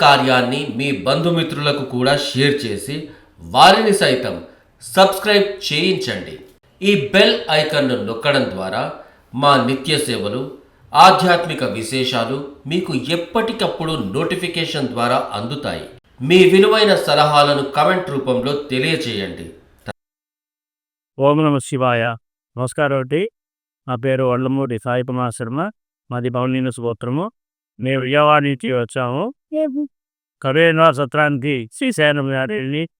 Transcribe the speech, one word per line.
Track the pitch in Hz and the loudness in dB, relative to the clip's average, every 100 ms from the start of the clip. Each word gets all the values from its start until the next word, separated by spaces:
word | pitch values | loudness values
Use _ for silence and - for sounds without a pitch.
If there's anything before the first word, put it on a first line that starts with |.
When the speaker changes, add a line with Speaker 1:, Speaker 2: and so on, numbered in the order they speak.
Speaker 1:
కార్యాన్ని | 147 139 131 127 123 139 139 117 | 4 4 4 2 0 -4 -6 -6
మీ | 139 - | -4 -4
బంధుమిత్రులకు | 135 156 170 165 156 143 147 143 127 | -2 0 0 -2 -2 -4 -2 -2 -4
కూడా | 123 127 143 | -2 0 0
షేర్ | - 123 143 143 110 | -2 0 0 0 -4
చేసి, | 101 - 156 - - _ _ | -8 -8 -10 -12 -18 _ _
వారిని | 82 123 175 214 220 | -2 6 8 8 4
సైతం | - 151 123 107 - - _ _ _ | 2 2 0 -4 -8 -12 _ _ _
సబ్స్క్రైబ్ | - 185 - - 208 202 190 - - | -2 4 4 2 2 2 2 -4 -6
చేయించండి. | 151 185 - 120 98 - - - _ _ - | 0 0 0 -4 -6 -10 -16 -20 _ _ -4
ఈ | 196 180 135 | 0 2 2
బెల్ | 190 226 233 - | 4 4 2 0
ఐకాన్ను | 156 151 151 131 123 | 0 0 0 0 -2
నొక్కడం | 104 113 147 135 113 | -4 -4 0 0 -2
ద్వారా | 92 95 113 156 - - _ _ 123 | -6 -6 -6 -6 -10 -20 _ _ 0
మా | 143 131 120 | 4 4 2
నిత్య | 135 160 151 | -2 -2 -2
సేవలు, | 123 110 101 123 143 - _ _ _ | -2 -4 -4 -6 -8 -14 _ _ _
ఆధ్యాత్మిక | 147 185 - 180 175 170 135 | 6 6 6 4 2 0 -4
విశేషాలు | 123 110 110 131 123 120 117 139 - - 139 | -4 -4 -4 -4 -2 -2 -2 -6 -10 -14 -6
మీకు | 180 135 127 151 | -4 -2 -4 -2
ఎప్పటికప్పుడు | 170 - 226 226 - 196 - 156 147 95 | -4 -2 -2 -2 -2 -4 -4 -4 -4 -4
నోటిఫికేషన్ | 131 170 180 170 170 160 147 123 | -4 -4 -4 -4 -4 -4 -4 -4
ద్వారా | 113 120 127 - | -2 -2 -2 -2
అందుతాయి. | 104 117 - - 80 - - _ - | -6 -6 -6 -8 -8 -12 -20 _ -6
మీ | 139 185 180 | 4 6 8
విలువైన | 190 214 214 208 170 | 6 6 4 4 2
సలహాలను | 156 147 151 147 147 143 135 | 2 2 4 4 4 2 -2
కామెంట్ | 147 170 185 147 | 0 2 0 -2
రూపంలో | 139 127 120 135 143 | -4 -2 -2 -2 -4
తెలియజేయండి. | - 127 156 160 117 101 92 87 82 - _ _ - - _ _ _ _ _ _ _ _ _ _ _ - | -4 -2 -2 -2 -4 -6 -6 -10 -16 -18 _ _ -16 -16 _ _ _ _ _ _ _ _ _ _ _ 0
Speaker 2:
ఓం | 139 147 | 2 4
నమః | 151 139 | 2 0
శివాయ. | - 131 127 117 117 117 _ _ _ 120 | -2 -2 0 0 -2 -6 _ _ _ -8
నమస్కారం | 127 - 143 135 | -6 -2 -2 -2
అండి. | 131 151 208 - _ _ _ _ 131 | -2 -4 -4 -10 _ _ _ _ -8
నా | 123 | -4
పేరు | 131 131 | -2 0
వడ్లమూడి | 127 123 131 135 131 113 | 0 0 -2 -2 -2 -4
సాయి | 127 123 | -4 -4
కుమార్ | 127 127 120 | -2 -4 -4
శర్మ, | - 117 139 202 - _ _ - | -6 -8 -6 -6 -10 _ _ -10
మాది | 123 123 | -6 -4
భవనీయ | 123 127 131 127 120 | -2 -2 -2 -4 -4
గోత్రము. | 117 113 120 143 214 - _ _ _ - | -6 -6 -4 -4 -6 -10 _ _ _ -8
మేము | 127 135 | -4 -2
విజయవాడ | 127 147 151 151 | 0 4 4 4
నుంచి | 143 135 127 | 2 -2 -2
వచ్చాము. | 123 117 135 123 139 226 - _ 311 302 277 294 _ _ _ _ _ | -2 -2 -4 -4 -4 -6 -10 _ -4 -4 -4 -8 _ _ _ _ _
కరువేనా | 135 147 165 160 165 | -2 2 4 6 4
సత్రానికి | 131 135 151 151 139 147 131 110 | 4 -2 0 0 0 -4 -4 -6
శ్రీశైలం | - 262 160 147 147 135 | -6 -4 2 2 2 -2
గారిని, | 135 131 214 131 151 165 | -2 -2 -4 -4 -4 -6